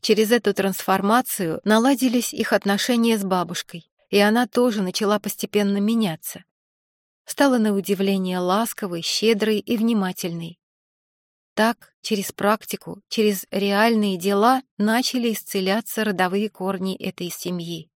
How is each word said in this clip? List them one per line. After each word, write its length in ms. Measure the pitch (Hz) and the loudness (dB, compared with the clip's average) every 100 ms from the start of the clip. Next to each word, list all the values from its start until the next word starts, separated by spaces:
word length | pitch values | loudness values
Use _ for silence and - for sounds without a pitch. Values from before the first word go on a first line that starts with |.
Через 300 | - 208 214 | 2 2 4
эту 220 | 233 214 | 2 2
трансформацию 1040 | 196 190 185 - 196 196 233 254 - 175 156 | 0 -2 -2 0 0 2 2 0 -4 -4 -4
наладились 720 | - 214 247 269 254 240 226 | 2 4 4 4 2 2 -2
их 200 | - 220 | -4 0
отношения 640 | 233 202 202 - 240 233 220 | 0 0 -2 0 2 2 2
с 60 | |
бабушкой, 680 | 196 180 170 175 - 170 - _ _ | 0 -2 -2 -6 -10 -16 -20 _ _
и 100 | 196 | 2
она 280 | 202 226 247 | 4 4 2
тоже 340 | - 247 214 | 2 2 2
начала 380 | 185 - 202 208 | -2 -2 0 0
постепенно 580 | 208 - 202 208 202 202 | -2 -8 -4 0 0 0
меняться. 640 | 202 233 214 156 - - - _ _ _ _ _ _ _ - | 2 2 0 -2 -10 -16 -20 _ _ _ _ _ _ _ -14
Стала 320 | - 277 254 | 0 2 4
на 160 | 220 | 2
удивление 640 | 196 190 196 196 196 185 180 | 0 0 0 0 0 0 -2
ласковой, 640 | 180 190 226 - 202 170 | 0 0 -2 -6 -8 -6
щедрой 580 | 165 - 214 220 214 214 | -4 0 2 2 2 -2
и 160 | - 233 | -2 0
внимательной. 840 | 226 226 185 180 185 170 165 170 _ _ _ _ _ _ _ _ _ | 2 2 0 -4 -8 -8 -10 -14 _ _ _ _ _ _ _ _ _
Так, 420 | - 220 233 - _ | 0 0 0 -10 _
через 300 | - 214 190 | -4 -4 -4
практику, 720 | - 202 214 - 196 - 185 _ | -2 0 0 -2 -10 -10 -16 _
через 380 | - 214 196 - | 0 2 0 -4
реальные 680 | 202 202 202 226 226 208 185 | -4 0 2 2 2 0 0
дела 440 | 180 202 220 262 - _ | 0 2 4 2 -2 _
начали 560 | 208 226 254 254 240 | 0 2 0 -2 -2
исцеляться 720 | 214 - 196 185 202 226 - | -4 -6 -4 0 -2 -2 -4
родовые 460 | 214 180 185 202 214 | -2 0 0 0 -4
корни 460 | - 185 190 190 190 | -4 -4 -4 -4 -6
этой 360 | 185 - 175 | -8 -6 -10
семьи. 580 | - 175 175 170 170 156 | -8 -6 -6 -6 -10 -12